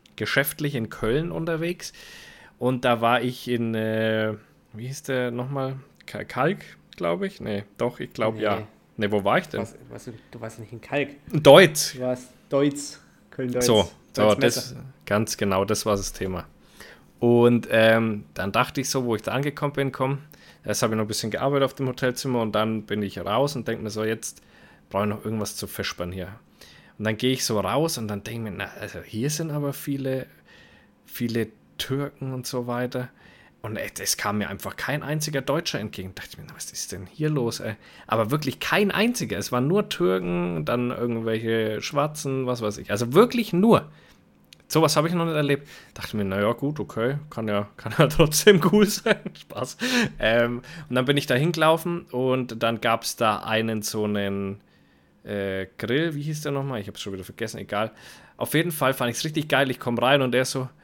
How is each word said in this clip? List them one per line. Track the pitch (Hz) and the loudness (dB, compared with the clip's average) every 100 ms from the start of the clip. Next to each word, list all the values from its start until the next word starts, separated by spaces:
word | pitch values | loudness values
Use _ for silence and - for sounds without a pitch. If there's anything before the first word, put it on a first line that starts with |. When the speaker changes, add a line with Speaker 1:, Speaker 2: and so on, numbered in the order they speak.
| _ - | _ -8
Speaker 1:
geschäftlich | 107 - 143 - 147 | -2 0 0 -2 -4
in | 135 110 | -2 -4
Köln | - 110 131 170 | -4 0 0 0
unterwegs. | 165 165 160 165 175 - - - - - - - - | -4 -4 -4 -4 -6 -12 -16 -20 -20 -20 -20 -20 -4
Und | 123 127 | -2 0
da | 127 120 | 2 4
war | 117 123 | 4 4
ich | 123 127 - | 2 -4 -2
in, | 120 117 | 0 0
äh, | 113 110 110 110 110 110 107 - _ _ | 0 0 0 2 2 0 -4 -10 _ _
wie | 107 123 | -12 -10
hieß | 139 | -8
der | - 131 123 | -4 -2 -2
nochmal? | 120 127 139 135 135 - _ - | -4 -4 -4 -4 -6 -14 _ -14
Ka-, | - | -12
Kalk, | - - 143 202 - - _ - | -8 -2 -2 -2 -8 -20 _ -6
glaub | 175 175 | -4 -2
ich. | 98 - | -4 -6
Nee, | 113 104 101 - | -6 -6 -6 -4
doch, | 117 - | -4 -4
ich | 123 | -10
glaub, | - 113 110 | -2 -2 0
Speaker 2:
Nee. | |
Speaker 1:
ja. | 104 101 107 - _ - | 0 -2 -4 -16 _ -4
Nee, | 104 | 0
wo | 104 | 2
war | 98 139 | 2 2
ich | 175 | 0
denn? | - | -6
Speaker 2:
Du | 113 | -8
warst, | - 120 | -10 -18
warst | 117 - | -16 -14
du, | 110 - | -16 -18
du | 117 | -14
warst | 113 113 | -14 -14
nicht | 113 | -16
in | 117 | -16
Kalk. | - 143 139 - - | -6 -4 -4 -6 -6
Speaker 1:
In | 156 | 6
Deutz. | 151 147 180 151 - | 12 12 12 6 -4
Speaker 2:
Du | 131 | -4
warst | 127 123 - - - | -4 -4 -8 -20 -4
Deutz. | 139 147 143 - - - _ _ | 2 2 0 -8 -14 -20 _ _
Köln-Deutz. | - 127 123 123 | -8 -4 0 4
Speaker 1:
So, | 110 90 - - | 4 4 -2 -10
so, | - | 2
Speaker 2:
Deutz | 104 104 | 4 6
Speaker 1:
das, | 123 120 - | 4 2 -4
Speaker 2:
Messe. | - - - - | -10 -16 -14 -2
Speaker 1:
ganz | 104 110 - | 0 0 -2
genau, | 104 95 | 0 2
das | 98 107 110 | 2 0 0
war | 101 | 0
das | 92 | -2
Thema. | - 95 90 - - - - - - - _ | -6 -4 -4 -8 -16 -20 -20 -20 -20 -20 _
Und, | 120 120 120 120 110 | 4 8 8 6 4
ähm, | 113 110 113 113 104 - | 6 6 6 2 -2 -8
dann | - 98 | -6 -2
dachte | 107 123 - | 0 0 -2
ich | 131 | -4
so, | 135 | -2
wo | 123 110 | 0 -2
ich | |
da | - | -2
angekommen | 123 143 147 147 | -2 -2 -4 -4
bin, | 143 139 | -2 -4
komm, | - 135 139 - - - - | -2 -2 -4 -8 -20 -20 -12
erst | - 104 | -6 0
hab | 113 | 0
ich | 110 | 0
noch | |
ein | 107 | -2
bisschen | 107 113 | -4 -4
gearbeitet | 101 135 143 | -2 0 2
auf | 135 | 2
dem | - 135 | 0 -4
Hotelzimmer | 123 127 123 139 123 | -2 -2 -2 -2 0
und | 113 | 0
dann | 104 110 110 | 0 0 -2
bin | 107 104 | -4 -4
ich | 101 98 | -4 -4
raus | 90 107 143 147 | -2 0 0 -2
und | 113 | -6
denk | 117 | -6
mir | 107 | -6
so, | 107 | -4
jetzt | 110 110 - - - - - - _ | -2 -2 -6 -14 -20 -20 -20 -20 _
brauch | 95 | -2
ich | 104 | 0
noch | 104 | -2
irgendwas | 107 110 101 - | -4 -4 -4 -6
zu | 101 | -8
vespern | - 92 - 90 | -8 -8 -6 -8
hier. | 87 90 110 - _ - - - - | -8 -10 -12 -20 _ -20 -20 -20 -6
Und | |
dann | 110 107 | -4 0
geh | 127 | 0
ich | 131 - | 0 0
so | 110 | 0
raus | 92 120 156 120 | 0 0 0 -2
und | 110 | -6
dann | 101 | -6
denk | 101 117 | -8 -8
mir, | 110 | -8
na, | 92 95 - | -8 -8 -10
also | 104 - | -12 -12
hier | - 107 135 | -10 -4 -4
sind | 151 165 | -2 -4
aber | 147 143 | -4 -4
viele, | 139 - 139 131 131 131 - _ - - - _ _ - | -6 -6 -4 -4 -4 -8 -16 _ -20 -20 -20 _ _ -16
viele | - 120 113 110 - _ - | -6 -2 -2 -4 -6 _ -12
Türken | - 135 143 - 135 | -4 -4 -4 -6 -8
und | 131 123 | -6 -6
so | 127 123 | -6 -4
weiter. | 123 123 127 123 - - - - _ | -2 -2 -4 -6 -10 -20 -20 -20 _
Und | 110 110 | -8 -6
es, | 101 - | -8 -6
es | 98 - | -4 -2
kam | 104 104 | -2 -2
mir | 87 | -4
einfach | 95 98 - | -6 -10 -8
kein | - 147 | -4 -4
einziger | 135 151 151 147 | -4 -4 -4 -4
Deutscher | 127 147 170 143 | -2 -2 -2 -4
entgegen. | 104 - 92 | -6 -8 -12
Dachte | 95 - | -12 -14
ich | - | -16
mir, | 101 | -16
na, | - | -14
was | - | -12
ist | - - | -10 -10
denn | 90 90 | -10 -12
hier | - 151 | -4 -2
los, | 151 117 - | 0 0 -2
ey? | 110 104 - - - | -6 -8 -12 -20 -2
Aber | 113 107 | 0 2
wirklich | 147 143 - | 0 -2 -4
kein | - 165 202 | 0 2 2
einziger. | - 226 240 165 90 | 2 0 0 -4 -4
Es | - | -2
waren | 123 131 | 0 2
nur | 196 208 | 2 0
Türken, | - 180 185 175 175 175 165 | 0 2 2 0 -2 -2 -2
dann | 151 120 123 | -2 0 -2
irgendwelche | - 120 117 113 110 113 113 110 107 | -2 -2 -2 -2 -2 0 0 0 -2
Schwarzen, | - 143 151 151 139 135 127 | -4 0 -2 -2 -4 -2 -2
was | 120 | -2
weiß | 110 104 | -2 -4
ich. | - | -4
Also | 104 120 | -2 4
wirklich | 143 240 240 226 | 6 6 4 0
nur. | 165 220 170 - - - - _ _ _ - - | 2 6 4 2 -10 -20 -20 _ _ _ -20 -2
Sowas | 156 160 151 | 2 4 4
hab | |
ich | 160 | 2
noch | 175 165 | 0 0
nicht | |
erlebt. | 156 143 143 151 - - | 0 0 0 -4 -20 -20
Dachte | - - 110 | -14 -6 -4
mir, | |
na | 98 95 | -2 0
ja, | 104 | 0
gut, | 117 139 151 | 0 -2 -4
okay, | 98 - 117 143 143 | -6 -2 -2 -2 -6
kann | - 110 | -6 -2
ja, | 101 104 | -2 -2
<laughs> | - | -8
kann | 113 - | -2 2
ja | 147 | 4
trotzdem | - 151 - - 196 175 | 6 4 6 8 8 6
cool | 208 208 | 6 4
sein. | - - 208 - | 2 0 0 -2
<laughs> | - | -14
Spaß. | - - 131 - 247 254 226 - | -14 -8 -8 -4 -2 0 0 0
Ähm, | 110 117 120 120 - - 151 | 2 4 2 -2 -10 -16 -4
und | 123 | 0
dann | 127 | 2
bin | 143 | 2
ich | - | 2
da | |
hingelaufen | 127 156 160 156 160 175 170 - | 2 2 2 4 4 2 -6 -4
und | 123 131 127 123 113 | -2 0 0 -2 -2
dann | 117 113 | 0 2
gab's | 117 113 - - | 2 0 0 0
da | 113 104 | 2 2
einen | - 110 113 110 | 0 0 0 -2
so | 104 110 | -4 -2
einen, | 107 104 101 98 98 98 _ _ _ _ _ _ | -2 0 -2 -2 -6 -8 _ _ _ _ _ _
äh, | - 104 98 95 95 - | -8 -4 -4 -4 -6 -8
Grill, | 110 131 165 | -2 0 0
wie | 147 | -4
hieß | 147 151 | -6 -6
der | 147 | -4
nochmal? | 143 139 123 | -4 -4 -6
Ich | 101 | -8
hab's | - | -10
schon | - | -10
wieder | 95 | -10
vergessen, | - - 113 113 | -10 -10 -8 -8
egal. | 98 104 110 - - - - - | -6 -4 -4 -6 -20 -20 -20 -8
Auf | - | -2
jeden | 151 170 | 0 0
Fall | 160 131 | 0 0
fand | 135 123 | 2 -2
ich's | 120 | -2
richtig | 160 151 147 | -4 -4 0
geil, | 135 135 | 2 2
ich | 127 | 0
komm | - 117 | -2 0
rein | 123 143 | 4 4
und | 131 | 4
der | 127 127 | 2 0
so, | 135 127 - | -2 -6 -10